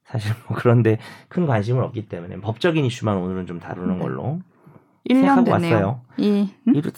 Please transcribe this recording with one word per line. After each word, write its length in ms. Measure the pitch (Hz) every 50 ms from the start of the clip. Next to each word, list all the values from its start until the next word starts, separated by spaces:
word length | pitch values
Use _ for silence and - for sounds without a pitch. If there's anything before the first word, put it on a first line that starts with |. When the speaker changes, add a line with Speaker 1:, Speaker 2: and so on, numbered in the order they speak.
| _
Speaker 1:
사실 260 | - - 110 101 107 110 - - -
뭐 100 | 117 -
그런데 420 | - 123 117 120 110 113 107 110 - - - - - _
큰 180 | - 185 180 147
관심은 360 | 123 107 101 110 123 131 104
없기 240 | 80 - 110 104 -
때문에 320 | - 87 85 92 95 92
법적인 460 | 101 107 107 - - 175 160 160 143
이슈만 320 | 120 120 - 113 110 101 95
오늘은 280 | 90 92 92 92 92
좀 140 | 85 87 85
다루는 360 | - - - 90 90 92 92
Speaker 2:
네. 40 | 90
Speaker 1:
걸로 380 | 80 65 65 65 80 113 156 180 185 - _ _ _ - - - _ _ _ _ _
Speaker 2:
일 140 | - 247 262
년 140 | 269 277 277
Speaker 1:
생각하고 160 | 262 240 214 - 104
Speaker 2:
됐네요. 140 | 170 170 117
Speaker 1:
왔어요. 260 | 107 98 98 127 127 - _ -
Speaker 2:
이, 340 | - - 208 202 202 208 196 - _ _
음? 100 | 226 -
Speaker 1:
이럴, 180 | 147 156 - -